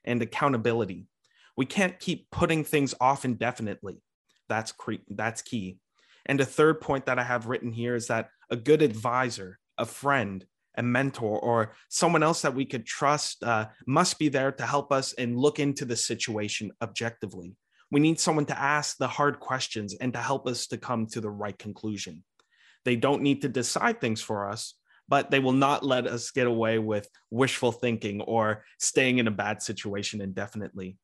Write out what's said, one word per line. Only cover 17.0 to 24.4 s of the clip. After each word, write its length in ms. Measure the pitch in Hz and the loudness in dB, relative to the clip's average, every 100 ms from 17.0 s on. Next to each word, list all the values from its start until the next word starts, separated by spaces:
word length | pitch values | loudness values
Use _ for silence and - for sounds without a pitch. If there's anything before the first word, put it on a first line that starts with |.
| 117 - 104 95 87 104 _ _ - | -6 -6 -10 -10 -16 -18 _ _ 0
We 80 | 143 | 4
need 200 | 156 165 | 4 4
someone 260 | - 156 147 | 2 2 0
to 140 | 139 | 0
ask 380 | 139 151 143 - | 0 0 -2 -4
the 100 | 131 | -2
hard 320 | - 143 131 | 2 2 0
questions 560 | - 131 - 110 104 - | -4 -4 -4 -6 -8 -6
and 180 | 127 | -4
to 60 | 120 | -4
help 280 | 120 135 131 | -2 -2 -4
us 200 | 120 - | -6 -6
to 100 | 117 | -8
come 300 | - 117 110 | -4 -4 -4
to 140 | 120 | -6
the 80 | 107 | -6
right 280 | 101 104 - | -6 -8 -8
conclusion. 680 | 107 98 110 101 90 80 _ _ _ _ _ _ 127 | -12 -8 -8 -6 -8 -14 _ _ _ _ _ _ -2
They 100 | 120 | 2
don't 280 | 135 143 | 2 4
need 180 | 139 139 | 2 2
to 80 | 143 | 0
decide 500 | 127 117 - 233 226 | -2 -2 0 0 0
things 220 | 120 110 | -2 -2
for 280 | - 104 | -4 -4